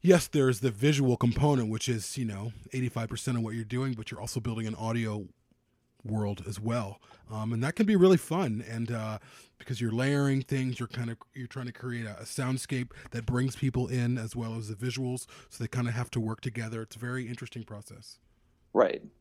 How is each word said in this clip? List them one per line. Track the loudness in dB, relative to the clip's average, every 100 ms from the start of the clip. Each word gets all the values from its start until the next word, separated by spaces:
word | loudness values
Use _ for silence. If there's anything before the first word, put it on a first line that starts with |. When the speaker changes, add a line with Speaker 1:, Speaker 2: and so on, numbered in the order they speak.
Speaker 1:
Yes, | 6 6 6
there's | 4 4 4
the | 0
visual | 2 4 4 4 4
component, | 4 4 4 4 2
which | -2 -2
is, | -2 -4 -4
you |
know, | -4 -4 -8 -10 -8
eighty-five | -4 -2 -2 -4
percent | -4 -2 0
of |
what | -2
you're | -4
doing, | -4 -2 -2
but | -4 -6
you're | -8
also | -6 -4
building | -4 -2 -2
an |
audio | -2 -2 0 0 -2 -6 -14 _ _ _ _ _ _
world | -4 -2 0 -2 -6
as | -6
well. | -2 -2 -4 -10 -18 -20 -12
Um, | -6 -2
and | 0
that | 0 2
can | 4
be | 8
really | 10 8
fun. | 6 0 0 -2 -4
And, | -4 -4
uh, | -4 -4 -6 -12 -20 -20 -16
because | -8 -2
you're | 0
layering | 2 2 4 4 2
things, | 0 -2 -2 -4
you're | -6
kind | -6 -6
of, | -8 -12
you're | -14 -12
trying | -10
to | -10
create | -8 -6 -6
a, | -6 -8
a |
soundscape | -8 -4 0 0 0 -2 -2 -8 -10
that | -4
brings | 0 2 2 0
people | 0 0 0
in | 2 2 0
as | -2 -6
well | -6 -6
as | -8
the |
visuals. | -6 -4 -2 -2 -4 -8 -16 -18
So | -8
they | -4
kind | -2 0
of |
have | -2 -2
to | -2
work | -2 -4
together. | -6 -6 -6 -6
It's | -8 -8
a |
very | -6 -4 -6
interesting | -8 -10 -10
process. | -10 -12 -14 -18 -20 -20 _ _ _ _ _
Speaker 2:
Right. | 4 4 2 -10 4